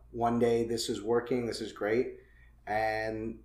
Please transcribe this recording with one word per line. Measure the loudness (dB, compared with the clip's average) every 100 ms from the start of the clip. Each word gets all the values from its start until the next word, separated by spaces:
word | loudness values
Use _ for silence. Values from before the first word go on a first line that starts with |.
| -14
one | 0 2 4
day | 4 4
this | 2 -2 -2
is | -4
working, | 2 0 2 -2 -2
this | -4
is | -8
great, | -4 0 2 0 -6 -18 -20 -20 -18 -4
and | -2 0 0 -2 -4 -6 -8